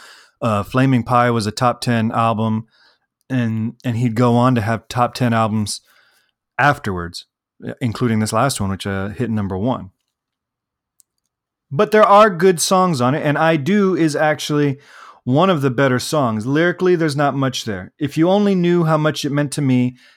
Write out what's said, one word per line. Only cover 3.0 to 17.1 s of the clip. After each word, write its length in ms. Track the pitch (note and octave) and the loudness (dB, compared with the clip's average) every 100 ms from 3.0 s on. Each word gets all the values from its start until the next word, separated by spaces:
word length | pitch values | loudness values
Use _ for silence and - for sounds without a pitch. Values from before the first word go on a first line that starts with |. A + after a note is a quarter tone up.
| _ _ - | _ _ -6
and, 460 | B2+ A#2 A2 A2+ - | -2 -2 -2 -6 -6
and 140 | B2+ A#2 | -6 -2
he'd 180 | B2 A2 | -2 2
go 180 | B2 | 2
on 220 | A#2+ B2+ A#2+ | 4 2 2
to 60 | |
have 260 | G#2+ A2+ - | -2 -4 -6
top 260 | B2 A#2+ | -4 -2
ten 180 | - B2 | -2 0
albums 500 | A2+ A2+ A2 G#2 - _ _ _ _ _ _ _ - | 0 0 -2 -4 -8 _ _ _ _ _ _ _ 0
afterwards, 680 | C#3 C3+ G#2+ F2+ E2+ - - _ _ _ - - | 0 0 -4 -6 -8 -12 -20 _ _ _ -14 -6
including 380 | A#2+ G#2+ B2 A2 | -6 -2 -2 0
this 160 | G#2+ | 0
last 260 | A2 C3+ - | 0 -2 -2
one, 120 | G2 | -6
which, 160 | F#2+ G2+ | -6 -6
uh, 220 | G2 G2+ | -6 -6
hit 200 | G2+ A#2 | -6 -4
number 260 | G#2+ G2 F#2+ | -4 -4 -4
one. 360 | A#2 A#2 F#2+ _ _ _ _ _ _ _ _ _ _ _ _ _ _ _ _ _ - | -4 -6 -10 _ _ _ _ _ _ _ _ _ _ _ _ _ _ _ _ _ -6
But 220 | C#3 G#3 | -2 2
there 100 | G#3+ | 4
are 300 | G3 G3+ G#3+ | 6 8 6
good 280 | E3 F#3+ E3+ | 4 2 2
songs 400 | - F#3+ F#3 C3+ | 2 2 2 2
on 140 | B2 | 0
it, 100 | D3 | 0
and 140 | D3 D3 | 0 0
I 180 | D#3+ E3 | 2 2
Do 400 | C3+ G#3 F#3+ D#3 | 2 2 2 2
is 200 | D#3+ C#3+ | 0 2
actually 640 | D#3 D3+ - D3 C#3+ C3+ - - - - | 0 -2 -2 0 0 -2 -10 -20 -20 -10
one 280 | B2+ C3+ G3 | -2 2 2
of 100 | D#3+ | 2
the 80 | C3+ | 0
better 300 | A#2+ C3+ B2 | 0 0 0
songs. 480 | - D#3 B2 A2 A#2+ | -2 -2 0 -2 -2
Lyrically, 480 | D3 F3 F3 F3+ F3 | 0 0 0 0 2
there's 200 | D#3+ | 0